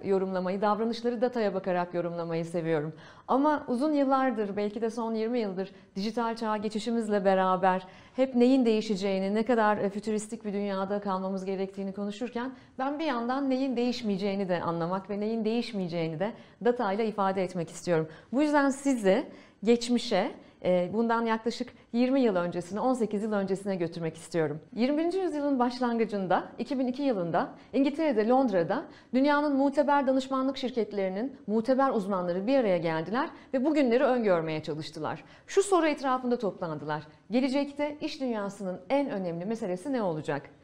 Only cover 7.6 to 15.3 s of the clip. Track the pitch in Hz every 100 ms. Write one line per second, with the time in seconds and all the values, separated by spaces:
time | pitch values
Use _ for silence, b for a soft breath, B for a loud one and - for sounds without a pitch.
7.6 | 185 185 - B B - 262 247 247 269
8.6 | 233 214 214 185 196 190 196 214 226 226
9.6 | 214 208 196 208 220 214 214 226 208 202
10.6 | 202 190 196 202 202 190 190 190 185 190
11.6 | 190 196 196 196 202 208 247 233 254 254
12.6 | B - 269 294 320 233 240 269 269 254
13.6 | 269 233 247 240 220 190 202 196 185 175
14.6 | 170 170 170 196 190 202 214